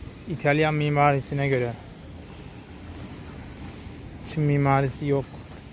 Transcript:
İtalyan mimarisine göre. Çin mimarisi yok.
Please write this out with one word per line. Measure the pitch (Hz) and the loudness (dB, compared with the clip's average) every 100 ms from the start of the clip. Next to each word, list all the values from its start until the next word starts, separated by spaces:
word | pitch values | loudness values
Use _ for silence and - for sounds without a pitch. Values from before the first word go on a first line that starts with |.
| - - - | -16 -14 -8
İtalyan | 151 147 147 156 | 0 4 4 4
mimarisine | 151 147 147 147 139 127 143 139 | 2 2 6 6 6 0 -2 2
göre. | 131 120 113 - - - - - - - - - - - - - - - - - - - - - - - - - | 2 2 -4 -12 -16 -16 -16 -14 -14 -14 -16 -16 -16 -14 -12 -12 -12 -12 -12 -14 -12 -12 -12 -14 -14 -14 -12 -6
Çin | - | 2
mimarisi | 147 143 139 135 139 - 147 | 4 6 6 6 4 0 2
yok. | 139 131 - - - - | 2 0 -10 -14 -16 -16